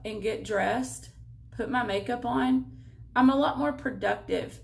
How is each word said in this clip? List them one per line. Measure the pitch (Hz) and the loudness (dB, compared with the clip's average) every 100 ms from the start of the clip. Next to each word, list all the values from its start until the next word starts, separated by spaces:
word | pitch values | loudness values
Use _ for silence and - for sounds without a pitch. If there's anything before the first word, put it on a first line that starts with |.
| 220 | -8
and | 214 | -4
get | 208 - 202 | -4 -4 -2
dressed, | 202 196 240 254 - - - - - - | 0 2 0 -2 -8 -14 -20 -20 -20 -12
put | - 220 | -6 -2
my | 247 | 0
makeup | 214 202 196 240 240 | 0 -2 -2 -2 -2
on, | 262 254 262 - - - - - 254 | 0 4 2 0 -10 -18 -18 -4 6
I'm | 262 | 6
a | 277 | 8
lot | 285 247 | 4 2
more | 285 | -2
productive | - - 196 202 208 - 185 - - | -2 -4 -2 0 -2 -2 -2 -2 -10